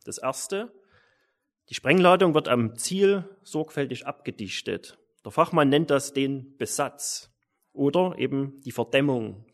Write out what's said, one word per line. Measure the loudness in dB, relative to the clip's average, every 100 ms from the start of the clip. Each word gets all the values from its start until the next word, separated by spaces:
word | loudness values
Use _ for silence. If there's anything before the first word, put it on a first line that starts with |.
Das | -16 -8
erste, | -8 -8 -8 -8 -8 -14 _ _ _ _ _ _ _ _ _
die |
Sprengladung | -6 2 6 6 6 6
wird | 4 2
am | 0 0 -4
Ziel | -6 2 2 2 -4 -16
sorgfältig | -10 -6 -6 -6 -6 -6 -10
abgedichtet. | -10 -12 -10 -10 -8 -8 -8 -10 -20 _ _
Der | -6
Fachmann | 0 2 4 4
nennt | 4 2
das | 0 0
den | -2 -2 -4 -10 _
Besatz | -8 -4 -6 -6 -10 -10 -14 _ _ _ _
oder | -2 0 2 0 -2
eben | -4 -2 -6 -8
die | -10
Verdämmung | -6 0 0 2 -2 -6 -10 -16